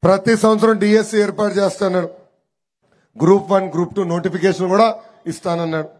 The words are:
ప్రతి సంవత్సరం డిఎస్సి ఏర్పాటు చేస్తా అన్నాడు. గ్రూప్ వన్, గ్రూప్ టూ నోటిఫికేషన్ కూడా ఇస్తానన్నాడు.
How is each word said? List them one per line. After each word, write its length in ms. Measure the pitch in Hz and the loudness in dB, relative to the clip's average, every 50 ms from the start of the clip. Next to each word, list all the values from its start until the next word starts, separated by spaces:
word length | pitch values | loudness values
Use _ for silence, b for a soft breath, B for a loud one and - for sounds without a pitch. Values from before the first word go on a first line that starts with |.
| - | 4
ప్రతి 340 | 175 190 196 190 226 226 214 | 2 2 2 2 0 0 2
సంవత్సరం 420 | 214 220 220 214 220 220 220 202 | 2 2 2 4 2 2 2 2
డిఎస్సి 420 | 196 208 208 220 208 214 220 214 | 2 2 4 2 2 0 0 0
ఏర్పాటు 320 | 208 196 185 151 214 208 185 | 0 0 -2 -4 -4 -2 0
చేస్తా 320 | 196 202 190 185 - 202 | 0 -2 -2 -2 -2 -4
అన్నాడు. 240 | 190 185 185 175 - - - _ _ _ _ _ _ _ _ _ _ _ _ _ _ _ _ _ _ _ 110 | -2 -2 -2 -4 -4 -10 -16 _ _ _ _ _ _ _ _ _ _ _ _ _ _ _ _ _ _ _ -2
గ్రూప్ 300 | 143 165 190 202 - 165 | 2 4 4 4 2 0
వన్, 200 | 196 196 190 185 | 0 0 0 0
గ్రూప్ 240 | 143 165 175 170 - | -4 -4 -4 -4 -4
టూ 80 | 202 190 | -6 -4
నోటిఫికేషన్ 680 | 175 170 175 170 190 175 180 160 190 175 - 185 180 | -4 -4 -4 -4 -4 -4 0 0 0 0 0 -2 0
కూడా 260 | 185 202 226 226 - B B B B B B 170 | 2 2 2 2 0 B B B B B B -10
ఇస్తానన్నాడు. 640 | 160 - - 185 170 170 170 165 160 160 151 156 - _ | -10 -8 -6 -4 -4 -4 -4 -4 -4 -4 -6 -8 -12 _